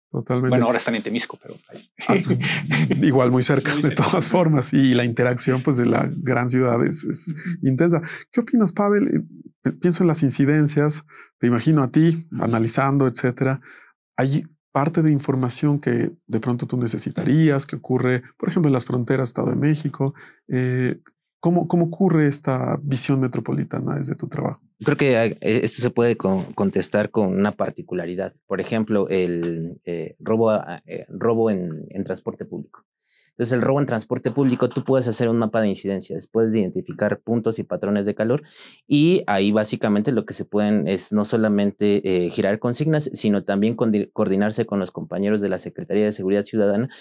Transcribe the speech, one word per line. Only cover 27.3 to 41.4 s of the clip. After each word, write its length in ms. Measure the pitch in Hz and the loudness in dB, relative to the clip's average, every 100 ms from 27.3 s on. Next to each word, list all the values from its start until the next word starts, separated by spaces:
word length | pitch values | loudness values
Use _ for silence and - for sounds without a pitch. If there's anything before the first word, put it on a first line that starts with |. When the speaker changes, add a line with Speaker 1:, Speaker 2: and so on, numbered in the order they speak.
| 95 | 0
Speaker 3:
una 140 | 104 | 0
particularidad. 840 | - - - 85 90 85 90 95 - - | -2 -6 -6 -8 -8 -6 -6 -8 -10 -8
Por 140 | 95 | -6
ejemplo, 480 | 92 113 107 104 95 | -2 -2 0 0 0
el, 720 | 95 87 85 85 82 82 - | 0 0 -2 -4 -4 -6 -10
eh, 300 | - 85 80 - | -10 -8 -8 -8
robo 300 | 82 113 113 | -2 0 2
a, 320 | 107 73 87 - | 0 -2 -12 -12
eh, 200 | 87 - | -14 -12
robo 420 | 95 113 113 113 | -6 -2 2 2
en, 360 | 98 87 78 - | 0 -4 -10 -10
en 160 | 95 | -8
transporte 400 | 95 95 - - | -8 -8 -8 -10
público. 400 | 92 90 - - _ _ _ _ _ | -10 -12 -14 -20 _ _ _ _ _
Entonces, 220 | - 120 | -8 -2
el 100 | 127 | 0
robo 160 | 117 139 | 2 0
en 80 | 139 | 0
transporte 460 | 113 - 127 - | -4 -4 -6 -4
público, 360 | 131 135 123 123 | 0 0 2 -2
tú 140 | 135 | -2
puedes 240 | 123 131 120 | 0 0 0
hacer 220 | 107 120 | 0 0
un 100 | 117 | 0
mapa 220 | 113 117 | 0 0
de 80 | 107 | 0
incidencias, 580 | 95 98 95 - 82 - | -2 -4 -6 -6 -12 -4
puedes 260 | 113 113 | 0 2
identificar 680 | 110 95 123 - - 104 104 | 2 0 -4 -8 -4 -2 -2
puntos 400 | - 117 113 110 | -2 -2 -2 -4
y 20 | |
patrones 420 | 98 90 98 104 | -6 -6 -2 -2
de 120 | 101 104 | 0 -2
calor, 260 | 110 143 - - - - - | 0 -2 -4 -20 -20 -18 0
y 360 | 147 156 185 - | 4 4 4 2
ahí 240 | 101 101 | 0 2
básicamente 580 | 107 107 107 113 104 107 | 2 0 -2 0 0 0
lo 140 | 117 | -2
que 100 | 107 | -2
se 100 | 104 | -8
pueden 440 | 98 104 104 104 78 | -4 0 2 2 0
es 240 | 95 - | -2 -2
no 120 | 107 | -2
solamente, 760 | 104 117 | 0 0